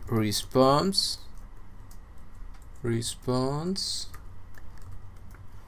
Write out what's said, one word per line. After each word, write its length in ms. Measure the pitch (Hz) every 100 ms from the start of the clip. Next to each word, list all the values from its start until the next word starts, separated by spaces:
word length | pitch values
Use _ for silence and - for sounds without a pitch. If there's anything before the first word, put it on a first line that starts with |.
| -
response. 1120 | 113 107 101 - 127 131 147 185 196 - - - - - - - - - - - - - - - - - -
Response. 1300 | 120 117 117 - 127 127 135 147 175 196 - - - - - - - - - - - - - - - - - -